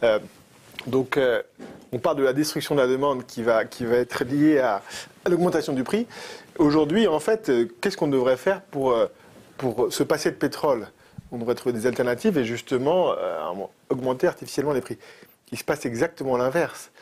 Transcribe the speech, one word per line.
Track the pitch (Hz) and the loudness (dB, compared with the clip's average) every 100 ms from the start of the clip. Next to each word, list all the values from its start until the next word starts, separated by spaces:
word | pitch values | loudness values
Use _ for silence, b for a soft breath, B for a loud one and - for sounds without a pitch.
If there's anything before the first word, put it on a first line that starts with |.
Euh, | 117 107 - - - - - - - | 2 2 -2 -20 -20 -20 -20 -14 -2
donc, | 131 127 147 | -2 0 0
euh, | 131 113 - - - - - | 2 2 -2 -14 -20 -20 -10
on | 123 | -4
parle | 170 143 | -2 2
de | |
la | 135 | 2
destruction | 143 151 180 - 147 | 2 0 -2 -2 2
de | |
la | 127 | 2
demande | 131 143 127 - | 2 0 -2 -6
qui | 120 | -4
va, | 113 110 117 | 2 2 0
qui | - | -4
va | 117 123 | 0 2
être | 120 - | 2 -4
liée | 127 143 156 147 | -2 2 4 4
à, | 123 98 - B B - - | 2 0 -4 B B -6 0
à | |
l'augmentation | 170 180 165 151 | 2 2 0 -2
du | 131 | -4
prix. | 123 208 240 B B B B - | -2 -2 -4 B B B B 2
Aujourd'hui, | 147 156 147 202 202 | 4 4 4 4 4
en | 151 | 2
fait, | 220 220 156 | 0 0 2
euh, | 120 117 - | 2 2 -2
qu'est-ce | 202 - | -4 -2
qu'on | 151 | 0
devrait | 135 123 127 | 2 2 2
faire | 190 190 | 0 -2
pour, | - 143 131 | -4 -2 2
euh, | 117 101 - B B - - | 2 2 -2 B B -20 -6
pour | 127 110 117 | -4 0 0
se | - | 0
passer | 143 151 170 | 0 0 -2
de | 175 | -2
pétrole ? | 143 - 151 117 101 - B B - | -4 0 0 0 -4 -16 B B -12
On | 123 | -6
devrait | 117 117 | -4 -2
trouver | 127 | -2
des | 113 123 | -2 0
alternatives | 117 123 123 220 160 | 0 -2 0 0 0
et | 113 | -2
justement, | 120 - 127 139 180 151 90 | -4 -4 -2 2 2 2 0
euh, | 90 82 78 95 95 _ - | -4 -4 -6 -8 -10 _ -6
augmenter | 131 127 127 175 | -4 -2 0 0
artificiellement | - 123 - 143 | -2 -8 -4 -2
les | 131 | -2
prix. | - 110 B B B B _ | -4 -12 B B B B _
Il | 120 | -8
se | |
passe | - 147 | -4 -4
exactement | 131 117 165 - 135 123 | -4 -2 -4 -4 -2 0
l'inverse. | 127 147 - - - - | 0 0 -2 -6 -18 -20